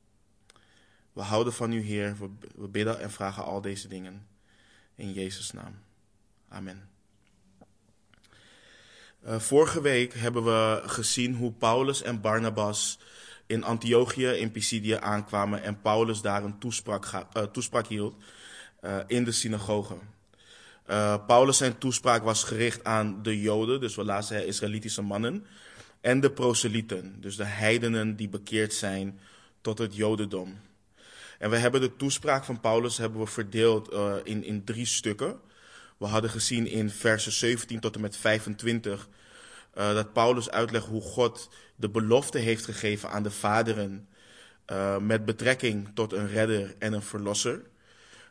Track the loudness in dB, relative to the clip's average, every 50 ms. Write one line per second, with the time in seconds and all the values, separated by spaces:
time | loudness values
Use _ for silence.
0 | _ _ _ _ _ _ _ _ _ _ -20 _ _ _ _ _ _ _ _ _
1 | _ _ _ -12 -4 0 2 2 2 2 0 -2 -2 -2 -2 -2 -2 -2 -2 -2
2 | -2 -2 -4 -6 -10 -12 -14 -16 -18 -20 -16 -14 -12 -6 -2 -2 0 0 -2 -2
3 | -6 -8 -8 -6 -6 -6 -4 -6 -6 -6 -6 -6 -6 -6 -6 -8 -10 -10 -12 -12
4 | -12 -12 -14 -16 -18 -20 _ _ _ _ _ _ _ _ _ _ _ _ _ -12
5 | -10 -8 -6 -6 -6 -6 -6 -8 -10 -10 -12 -12 -14 -14 -16 -18 -20 _ _ _
6 | _ _ _ _ _ _ _ _ _ _ -14 -12 -12 -12 -14 -16 -18 -20 _ _
7 | _ _ _ _ _ _ _ _ _ _ _ _ -20 -20 _ _ _ _ _ _
8 | _ _ _ _ _ _ -20 -20 -20 -20 -20 -20 -20 -20 -20 -20 -20 -20 -20 -20
9 | -20 -20 -20 _ -8 -6 -4 -4 0 4 6 6 6 6 4 2 2 2 4 4
10 | 2 0 -2 -4 -2 -2 0 0 2 4 4 4 4 4 2 0 -2 -4 -4 -4
11 | -2 -2 0 0 0 0 0 -2 -2 -4 -2 0 2 4 4 4 2 2 0 -2
12 | -4 -4 -4 -2 0 2 2 2 2 0 0 0 0 0 0 -2 -2 -4 -4 -8
13 | -12 -20 -20 -20 -20 -20 -20 -16 -6 -4 -4 -2 -2 -2 -2 -2 2 4 6 6
14 | 6 4 2 0 0 0 0 0 -2 -4 -4 -4 -2 -2 -2 -2 0 0 0 0
15 | 0 0 -2 -2 -2 -2 0 0 0 0 0 -2 -4 -6 -6 -2 2 2 4 4
16 | 4 2 0 0 -2 -2 -2 -2 -2 -4 -6 -8 -6 -6 -6 -6 -4 -4 -4 -4
17 | -4 -6 -8 -8 -8 -6 -4 -4 -4 -2 -4 -6 -6 -2 0 -2 0 0 -2 -2
18 | -2 -4 -4 -8 -16 -20 -20 -20 -20 -20 -20 -20 -20 -20 -18 _ -6 -4 -4 -4
19 | -2 0 0 0 2 2 0 -2 -2 -2 -2 -4 -2 -2 -2 -2 -2 -4 -8 -14
20 | -16 -18 -20 _ _ _ _ _ _ -20 -20 -20 -20 -20 -20 -18 _ -2 0 2
21 | 2 2 2 2 4 6 8 10 10 8 6 6 4 2 0 0 0 0 0 2
22 | 4 4 4 4 4 2 2 0 0 -2 0 0 0 0 0 -2 -2 0 2 2
23 | 2 0 -2 -4 -2 -2 0 0 2 2 2 2 2 2 0 0 -2 -2 -4 -4
24 | -2 -2 -2 -2 -2 -4 -4 -4 -2 -2 -2 -2 -2 -2 -4 -4 -6 -6 -4 -4
25 | -4 -2 -2 -2 0 -2 -2 -4 -6 -10 -18 -20 -20 -20 -20 -20 -20 -20 -14 _
26 | 2 2 4 6 4 4 4 2 2 2 2 2 2 0 0 -2 -2 -2 -6 -8
27 | -8 -10 -14 -14 -12 -10 -8 -6 -6 -6 -4 0 2 4 4 4 4 2 0 0
28 | 0 -2 -2 -4 -4 -6 -6 -8 -6 -2 0 0 0 0 0 -2 -2 -2 -2 -2
29 | -4 -6 -8 -10 -16 -20 -20 -20 -20 -20 _ _ -6 -4 -2 -2 -2 -4 -2 0
30 | 0 2 2 0 0 -2 -4 -6 -6 -8 -12 -16 -20 -20 _ _ _ _ _ _
31 | -20 -20 -20 -20 -20 -20 -10 -6 -2 0 2 4 4 4 4 4 2 0 0 -2
32 | -2 -2 0 0 0 0 0 0 0 -4 -6 -2 2 4 4 4 4 2 0 -2
33 | -2 -2 -2 -4 -4 -4 -4 -4 -6 -2 2 4 6 6 6 4 2 -2 -2 0
34 | 0 0 0 -2 -4 -4 -6 -4 -4 -4 -4 -4 -4 -4 -6 -4 -2 -2 -2 0
35 | 0 -2 -2 -2 -2 -4 -4 -6 -12 -20 _ -20 -20 -20 -20 -20 -20 -20 -12 -8
36 | -4 0 0 2 0 0 0 -2 -2 0 0 0 0 0 0 0 0 -2 -2 0
37 | 2 4 4 4 2 -2 -2 0 2 2 0 0 -2 -6 -6 -4 -4 -4 -4 -4
38 | -6 -6 -6 -2 2 2 2 2 0 -4 -6 -4 -2 -2 0 0 -2 -4 -6 -6
39 | -8 -14 -20 -20 -20 -20 -20 -20 -20 -20 -20 -20 -20 _ -6 -2 0 2 2 2
40 | 0 2 2 4 6 6 6 4 0 -2 0 0 0 2 0 -2 -2 -2 -4 -6
41 | -6 -4 0 2 2 2 0 -2 -12 -18 -18 -20 -20 -20 _ -4 -4 -2 0 0
42 | 4 6 6 4 4 2 -2 0 2 2 0 0 -2 -6 -6 -2 -2 0 0 -2
43 | -4 -4 -4 -2 -2 -2 -2 0 2 4 4 4 4 2 0 0 -2 -4 -6 -10
44 | -14 -16 _ -20 -20 -20 -20 -20 -20 -20 -20 _ _ -8 -4 -2 0 0 0 0
45 | 2 2 2 2 2 -2 -2 0 2 2 2 2 2 0 0 -2 -4 -6 -4 -2
46 | -2 -2 -2 -2 -2 0 0 2 2 2 2 0 -2 -4 -6 -6 -4 -2 -2 -2
47 | -4 -6 -6 -6 -4 -2 -2 -2 0 -2 -2 -4 -8 -16 _ _ _ _ -20 -20
48 | -20 -20 -20 -20 -20 -12